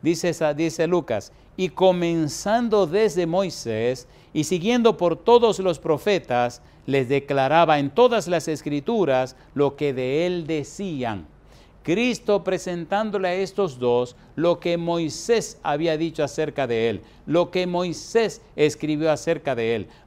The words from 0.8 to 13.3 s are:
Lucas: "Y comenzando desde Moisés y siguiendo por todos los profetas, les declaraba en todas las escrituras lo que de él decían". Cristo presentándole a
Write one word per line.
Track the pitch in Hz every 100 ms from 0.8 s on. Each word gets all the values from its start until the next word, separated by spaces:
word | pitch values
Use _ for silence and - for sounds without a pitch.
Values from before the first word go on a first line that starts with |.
| 165
Lucas: | 175 139 110 - - - -
"Y | 185
comenzando | - 185 180 170 165 151 - - 226 240 214 180
desde | 180 220 165 170
Moisés | 175 196 - 117 110 117 127 - - -
y | -
siguiendo | 147 185 175 247 226 220
por | 175 165
todos | - 240 226 190
los | 190 165
profetas, | 160 151 - 190 - 123 120 - - - -
les | 139 123
declaraba | 139 139 139 135 156 165 151
en | 143
todas | - 247 233 165
las | 170 160
escrituras | 151 - 147 139 233 170 131 127 - - -
lo | 143 143
que | 147
de | 127 127 143 175
él | 180 156
decían". | 160 139 - 196 151 120 104 78 - - - - -
Cristo | - 175 247 220 - 202
presentándole | 190 185 - 175 170 196 220 196
a | 185